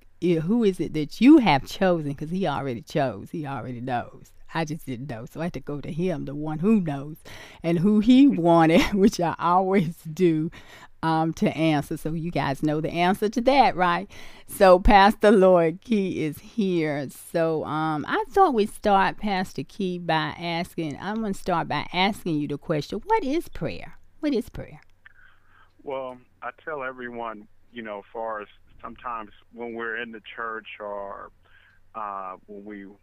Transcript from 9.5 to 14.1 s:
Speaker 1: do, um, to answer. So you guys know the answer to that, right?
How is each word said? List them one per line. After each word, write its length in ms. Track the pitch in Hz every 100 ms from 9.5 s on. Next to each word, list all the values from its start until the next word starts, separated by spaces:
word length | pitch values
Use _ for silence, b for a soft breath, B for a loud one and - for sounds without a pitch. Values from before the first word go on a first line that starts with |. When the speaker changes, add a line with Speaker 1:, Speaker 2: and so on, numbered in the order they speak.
| 180 190 196 160 170 160
Speaker 1:
do, 380 | 151 180 156 160 - B B B -
um, 300 | 160 160 165
to 220 | 156 196 -
answer. 400 | 160 151 143 160
So 160 | 156
you 180 | 165 165
guys 320 | 160 143 135
know 180 | 151 151
the 100 | 156
answer 380 | 160 175 202 208
to 120 | 233
that, 340 | 233 277 214 156
right? 340 | 180 175 196